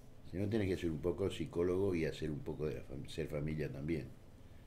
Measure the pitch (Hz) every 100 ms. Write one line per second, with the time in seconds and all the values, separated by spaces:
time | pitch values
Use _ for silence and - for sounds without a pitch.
0 | - - - 90 101 110 95 85 85 78
1 | 87 85 95 - 73 85 90 92 98 87
2 | 73 - 78 71 80 76 76 71 - 67
3 | - - 71 76 76 76 69 65 73 80
4 | 64 - - - - -